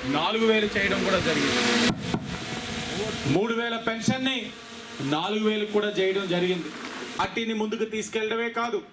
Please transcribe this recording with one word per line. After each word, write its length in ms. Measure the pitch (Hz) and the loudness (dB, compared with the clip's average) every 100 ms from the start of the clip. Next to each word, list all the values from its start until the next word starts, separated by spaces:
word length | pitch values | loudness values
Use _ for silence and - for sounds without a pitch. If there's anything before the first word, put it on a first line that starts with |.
| 127 | 0
నాలుగు 400 | 147 175 220 226 | 0 2 2 4
వేలు 200 | 214 208 | 4 4
చేయడం 380 | 202 196 196 | 2 2 2
కూడా 160 | 185 185 | 2 2
జరిగింది. 760 | - 151 277 247 240 240 240 - - - - - - - - - - 170 214 - - | 2 2 2 2 4 4 4 2 -4 -4 -4 -8 -6 -8 -6 -6 -4 -4 -4 -2 2
మూడు 200 | 160 226 | 4 4
వేల 240 | 226 233 233 | 0 0 -2
పెన్షన్ని 720 | 233 226 220 262 262 262 214 - - - - - | -2 0 0 0 0 -2 -6 -12 -14 -14 -12 -6
నాలుగు 480 | 135 151 185 214 214 | -2 0 0 2 2
వేలు 160 | 214 208 | 2 2
కూడా 220 | 208 208 | 2 2
చేయడం 400 | 175 190 196 190 | 2 2 2 0
జరిగింది. 420 | 175 180 180 151 - - - 123 - | 2 2 0 -4 -10 -10 -10 -8 -2
పార్టీని 340 | 190 226 226 | -2 0 -2
ముందుకు 320 | 220 220 226 220 | 0 -2 0 -2
తీసుకెళ్లడమే 640 | 220 208 220 214 226 233 | -2 -2 -2 0 0 -2
కాదు 320 | 233 240 214 - | -2 -2 -2 -6